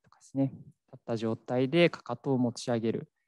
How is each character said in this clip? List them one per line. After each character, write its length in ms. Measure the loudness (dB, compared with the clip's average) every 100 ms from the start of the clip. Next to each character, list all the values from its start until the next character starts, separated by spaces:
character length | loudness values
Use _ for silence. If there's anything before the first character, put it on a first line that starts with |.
と 60 | _
か 100 | -20
で 60 | -6
す 120 | -2
ね。 160 | -2 -2 -18 -20 _
立 60 | -16
っ 60 | -6
た 120 | -4
状 180 | -2 -4
態 340 | -2 0 2
で 200 | 4 4
か 140 | 2
か 140 | -8 -6
と 160 | 0
を 40 | 0
持 140 | 0
ち 200 | -2 -2
上 80 | 0
げ 120 | 0
る。 180 | -2 -6 _